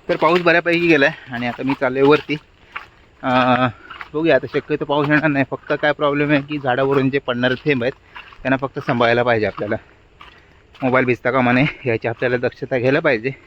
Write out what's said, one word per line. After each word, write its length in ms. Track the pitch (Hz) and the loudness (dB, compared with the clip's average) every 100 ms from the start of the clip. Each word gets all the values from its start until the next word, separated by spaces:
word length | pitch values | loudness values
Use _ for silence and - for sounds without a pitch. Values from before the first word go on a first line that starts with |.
| - | -4
तर 60 | 170 | 0
पाऊस 260 | 160 180 | 2 2
बऱ्यापैकी 460 | 170 165 170 170 175 | 4 2 2 0 4
गेला 180 | 151 139 | 4 4
आहे 280 | 156 - | 0 -12
आणि 140 | 120 120 | -8 -6
आता 160 | 117 | -6
मी 100 | 131 139 | -4 -2
चाललोय 220 | 131 131 | -2 2
वरती. 340 | 139 147 - 147 _ _ _ - - _ _ _ | 4 4 2 -10 _ _ _ -18 -18 _ _ _
अ, 60 | 131 127 127 123 127 - - - - | -2 0 2 2 0 -4 -20 -20 -10
बघूया, 220 | 147 165 135 | -4 2 2
आता 120 | 127 | 2
शक्यतो 320 | 139 - 151 147 | -6 -4 -6 -2
पाऊस 240 | 143 143 | -2 2
येणार 180 | 151 156 | 2 2
नाही. 180 | 139 131 | 0 -2
फक्त 220 | 135 - 147 | -6 -6 -2
काय 100 | 151 | -2
प्रॉब्लेम 400 | 143 151 143 147 | 0 -2 0 0
आहे 100 | 151 | 0
की 160 | 143 151 | 0 -6
झाडावरून 500 | 135 127 135 139 135 | -2 0 2 2 2
जे 100 | 139 | -2
पडणारे 360 | - 120 123 127 | -4 -2 -2 -2
थेंब 280 | 156 135 | -2 -2
आहेत 100 | 120 - _ - - - | -2 -6 _ -20 -20 -10
त्यांना 160 | 131 131 | -4 -2
फक्त 220 | 139 - | -4 -8
सांभाळायला 440 | - 123 120 120 | -4 0 2 2
पाहिजे 220 | 120 113 104 | 2 0 0
आपल्याला. 300 | - 104 107 - _ _ _ - - _ _ _ - | -4 -6 -6 -8 _ _ _ -20 -20 _ _ _ -6
मोबाईल 220 | 131 127 127 | 0 2 2
भिजता 260 | 120 127 | 0 -2
कामा 200 | 131 123 | 0 2
नये 380 | 123 143 - 127 | 2 0 -2 -4
याची 180 | 113 120 | -4 -4
आपल्याला 300 | 117 127 123 | -4 -2 -2
दक्षता 400 | 123 - 131 131 | -4 -6 -6 -2
घ्यायला 220 | 123 147 | 0 0
पाहिजे. 300 | 165 120 120 131 | 0 -2 -4 -10